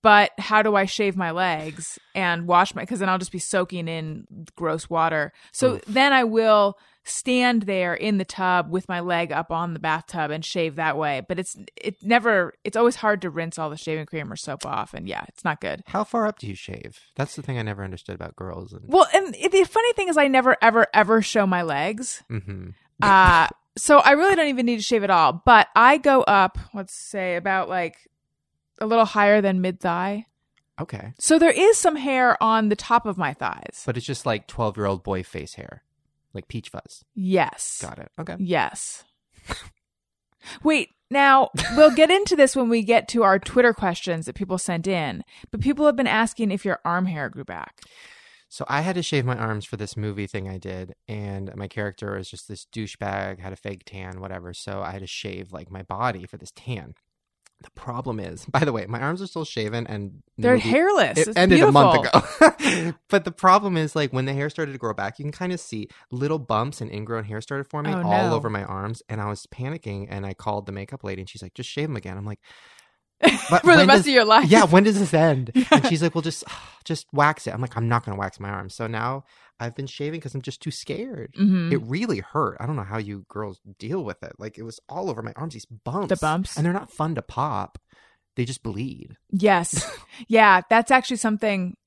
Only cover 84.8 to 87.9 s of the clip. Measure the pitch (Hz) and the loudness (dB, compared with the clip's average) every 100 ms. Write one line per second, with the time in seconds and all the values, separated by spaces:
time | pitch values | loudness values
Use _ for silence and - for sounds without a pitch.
84.8 | - 151 190 113 113 - 160 120 - 110 | -14 -10 -8 -8 -12 -12 -14 -14 -20 -14
85.8 | - 170 196 185 156 165 190 - 165 190 | -10 -8 -4 -2 -2 -4 -4 -2 -2 -2
86.8 | - - 156 139 - - 147 101 95 - | -8 -6 -6 -6 -8 -6 -4 -4 -8 -14
87.8 | _ | _